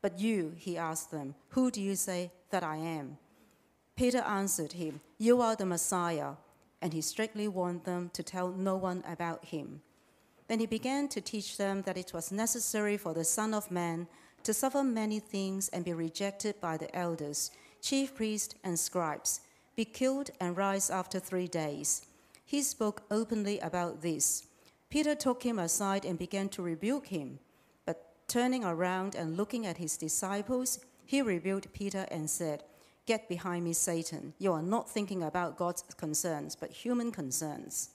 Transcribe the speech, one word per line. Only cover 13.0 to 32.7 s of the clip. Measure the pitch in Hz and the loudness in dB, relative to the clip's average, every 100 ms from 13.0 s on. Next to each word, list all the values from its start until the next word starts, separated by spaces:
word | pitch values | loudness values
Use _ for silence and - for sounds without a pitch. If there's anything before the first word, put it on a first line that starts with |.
| 196 | 0
the | 160 | 0
Son | 160 - 214 | 2 2 2
of | 214 208 | 0 0
Man | 180 170 165 170 - - - | -2 0 -2 -6 -12 -20 -8
to | - 214 | 0 2
suffer | 269 277 | 4 4
many | 269 226 214 214 | 2 2 2 0
things | 208 196 190 190 190 | -2 -2 0 0 -2
and | 185 175 | -2 -2
be | |
rejected | 170 165 160 196 196 214 202 | -2 -2 -2 -4 -2 -4 -2
by | 170 160 | -2 -2
the | 165 185 | -4 -2
elders, | 175 165 147 147 - - - - | -2 -2 -2 -2 -4 -6 -20 -8
chief | - 269 269 269 | 0 2 2 0
priests, | 220 214 - - | 0 0 -2 -4
and | 190 170 | -2 0
scribes, | - 180 165 147 - - - - _ - | 0 0 0 0 -2 -2 -6 -20 _ -4
be | 220 | -4
killed | - 254 269 277 - | 2 2 2 -2 -2
and | 180 180 | -2 2
rise | 196 196 - | 2 2 2
after | 185 180 190 | 0 -2 -4
three | 185 185 180 | -2 -2 0
days. | 170 156 147 147 - - - - - | 0 -2 -2 0 -2 -4 -20 -20 -20
He | - 285 | -2 0
spoke | 269 - 214 214 - | 0 0 0 0 0
openly | 208 226 220 202 208 | 0 2 0 0 0
about | 165 180 175 - | 0 0 -2 -2
this. | 165 156 - - - - - _ _ | -2 2 2 2 -4 -20 -20 _ _
Peter | 294 302 294 | 2 4 4
took | 277 247 | 2 2
him | 247 220 | 0 0
aside | 170 - 196 196 196 | 2 2 2 2 0
and | 170 | -2
began | 180 196 196 | -2 -2 -2
to | - | -2
rebuke | 175 165 202 277 - | -2 0 2 0 0
him. | 180 135 135 _ _ _ _ | -4 -4 -10 _ _ _ _
But | - 165 - - - | -6 -6 -8 -20 -2
turning | 240 247 254 | 2 4 4
around | 202 165 180 185 190 - | 2 2 2 2 0 -2
and | 165 165 | -2 0
looking | 208 247 214 | 0 0 -2
at | 165 | -4
his | 160 - | -4 -2
disciples, | 160 - 190 202 208 254 254 - - - | -2 0 0 -2 0 0 0 -4 -8 -20
he | - 277 | 0 2
rebuked | 247 175 175 196 - | 4 2 2 -2 -4
Peter | - 196 190 - | -6 -4 -2 -4
and | - 156 | -4 -2
said, | - 165 147 - | 0 0 -2 -8